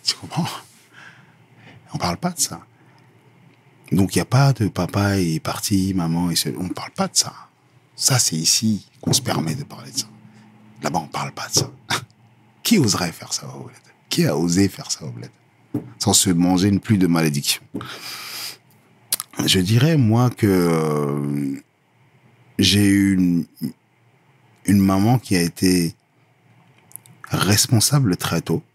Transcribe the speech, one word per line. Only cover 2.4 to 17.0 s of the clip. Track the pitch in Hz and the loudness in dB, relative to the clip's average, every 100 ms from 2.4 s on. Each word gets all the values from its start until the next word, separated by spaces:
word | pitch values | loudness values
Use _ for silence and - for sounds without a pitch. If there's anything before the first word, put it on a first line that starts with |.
| - 82 - _ _ _ _ _ _ _ _ _ _ _ - | -6 -6 -18 _ _ _ _ _ _ _ _ _ _ _ -4
Donc, | 85 95 - | 0 2 0
il | |
y | |
a | 85 | 2
pas | 123 139 | 4 4
de | 131 101 | 4 0
papa | - 87 107 101 98 | -2 -4 0 0 2
est | 87 80 | 0 -2
parti, | - - - 98 95 | -4 -6 -2 0 0
maman | 95 85 82 87 | 0 0 0 0
est | 80 | -2
seule. | 73 65 | -4 -6
On | 92 | -8
parle | - - | -8 -12
pas | - 190 | -6 -2
de | - | -2
ça. | - - - _ _ _ _ - | -4 -6 -20 _ _ _ _ -4
Ça, | - 127 | 0 2
c'est | - 80 | 0 0
ici | 80 - 110 104 - _ | 0 0 0 -2 -6 _
qu'on | - | -2
se | - | -2
permet | 123 - 160 | 0 -4 -4
de | 143 | -6
parler | 147 - - | -8 -14 -12
de | - | -10
ça. | - - - - - - - - | -10 -14 -20 -20 -20 -20 -20 -8
Là-bas, | 76 82 | -4 -4
on | 73 | -6
parle | - 69 | -8 -10
pas | - - | -10 -4
de | |
ça. | - - - - | -4 -4 -10 -8
<laughs> | - - _ _ _ _ _ | -8 -8 _ _ _ _ _
Qui | - 226 | 0 2
oserait | 123 90 85 | 2 0 -4
faire | 82 - | -8 -10
ça | - 69 69 | -10 -10 -16
au | |
bled ? | 60 - _ _ _ | -18 -20 _ _ _
Qui | - 165 | -2 0
a | 76 | 0
osé | 85 85 98 | 0 2 2
faire | - 80 | 0 -10
ça | - 76 | -10 -10
au | |
bled ? | 58 60 _ _ _ _ - - - | -14 -16 _ _ _ _ -10 -10 -4
Sans | - | 0
se | 98 98 | 2 2
manger | 87 87 92 101 | 2 2 4 2
une | 98 | 0
pluie | - | 2
de | 104 | 2